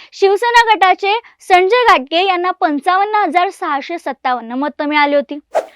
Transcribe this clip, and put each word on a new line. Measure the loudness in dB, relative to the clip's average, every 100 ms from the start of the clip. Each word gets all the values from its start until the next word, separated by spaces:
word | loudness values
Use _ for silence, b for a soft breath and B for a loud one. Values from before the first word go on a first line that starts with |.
| B
शिवसेना | -2 0 2 2 2 2
गटाचे | 2 2 2 -2 -4 b b
संजय | 0 2 4 2 4
घाटगे | 2 2 -2 0
यांना | -2 -4
पंचावन्न | -2 -2 -2 0 0 0 0
हजार | 0 0 -2
सहाशे | -4 -6 -6 -6 -10
सत्तावन्न | -8 -6 -4 -4 -6
मतं | -6 -6 -4 -2
मिळाली | 0 2 0
होती. | -2 -10 -8 -8 B